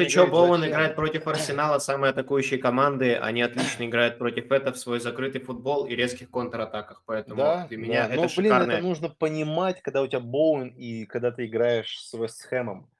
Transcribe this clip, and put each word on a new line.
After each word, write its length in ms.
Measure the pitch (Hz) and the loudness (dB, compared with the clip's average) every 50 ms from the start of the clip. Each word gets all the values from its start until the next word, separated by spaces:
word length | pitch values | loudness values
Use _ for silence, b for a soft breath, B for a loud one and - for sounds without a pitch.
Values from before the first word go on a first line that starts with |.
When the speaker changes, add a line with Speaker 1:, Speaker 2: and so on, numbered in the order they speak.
| 180 | 2
Speaker 1:
Даня 60 | - | 2
Speaker 2:
че, 180 | - 180 180 - | 6 6 6 6
Speaker 1:
говорит, 60 | 135 | 8
Speaker 2:
Боуэн 260 | 165 175 180 175 170 | 6 6 8 6 4
Speaker 1:
зачем? 120 | 160 156 151 | 4 2 2
Speaker 2:
играет 220 | 151 156 156 156 | 2 0 0 0
против 320 | - 156 156 156 160 - 160 | 0 -2 -2 -2 -4 -4 -2
Арсенала, 520 | 151 151 - - 143 143 151 151 147 139 | -2 -2 -2 -2 0 0 2 2 2 0
самой 320 | - - 139 139 135 135 | 0 0 -2 2 2 2
атакующей 480 | 131 - 127 - 139 139 131 - 139 127 | 2 0 -2 0 0 0 0 0 -2 0
команды. 560 | - 127 120 127 139 143 139 131 131 123 120 | 0 2 2 4 2 2 2 2 2 2 2
Они 260 | - - 110 113 120 | 2 0 -2 0 0
отлично 440 | 120 120 120 120 131 123 - - 120 | 0 0 0 -2 -2 -2 -2 -4 -6
играют 340 | 117 113 117 120 117 117 - | -2 2 2 2 2 2 0
против 320 | 123 120 117 123 117 - | -4 -2 -2 -2 -2 2
это 200 | 135 135 131 135 123 | 0 2 2 0 -4
в 40 | - | -4
свой 220 | - 123 120 120 | -6 -4 -4 -4
закрытый 420 | 117 120 113 - 127 135 131 127 | -4 -4 -6 -4 -6 -4 -6 -6
футбол 460 | - - 127 113 113 131 147 143 135 - | -8 -8 -10 -8 -4 -2 -2 -2 -2 -4
и 80 | 120 | 0
резких 340 | 120 127 120 120 - - - | 0 0 0 -2 -6 -12 -8
контратаках. 720 | - 123 120 113 - 113 110 107 - 107 104 - 101 - _ | -6 -6 -4 -4 -4 -6 -6 -6 -6 -10 -10 -10 -16 -20 _
Поэтому 320 | - 113 110 107 - 107 117 | -6 -6 -6 -6 -6 -4 0
Speaker 1:
Да, 300 | 135 151 165 180 180 151 | 0 2 2 0 -2 -8
Speaker 2:
для 100 | 117 110 | -10 -10
меня 300 | 113 113 117 - 131 - | -6 -2 0 0 0 0
Speaker 1:
да. 60 | 123 | 0
Speaker 2:
это 20 | |
Speaker 1:
Но, 60 | 135 | 0
блин, 60 | 170 175 | 0 0
это 20 | |
Speaker 2:
шикарная 520 | - - 196 214 208 - 120 120 117 107 | 0 0 2 4 4 4 4 2 0 -2
Speaker 1:
нужно 280 | 170 185 180 147 165 165 | 0 -2 -4 -2 -6 -8
понимать, 720 | - _ 165 156 156 156 156 151 151 160 185 190 180 - | -6 _ -4 -2 -2 -2 -4 -2 -2 0 0 -2 -2 -4
когда 220 | _ - - 135 139 | _ -4 0 0 0
у 40 | 135 | 0
тебя 120 | - 127 | -2 -4
Боуэн 480 | 123 117 123 139 156 160 156 143 127 123 | -4 -4 0 2 4 4 4 2 0 -6
и 360 | 123 127 120 120 113 113 110 | -10 -14 -12 -10 -8 -8 -10
когда 260 | - - 123 117 123 | -6 -6 -2 -2 -2
ты 160 | 120 - 123 110 | -2 -2 -8 -4
играешь 520 | 113 113 117 120 120 113 107 - - - | 0 2 2 2 2 0 -2 -4 -10 -14
с 140 | - - - | -14 -14 -8
Вест 300 | 113 113 113 - - - | -6 -6 -6 -6 -12 -10
Хэмом. 460 | - - 127 123 113 98 95 - _ _ _ | -6 -4 -4 -4 -4 -8 -10 -14 _ _ _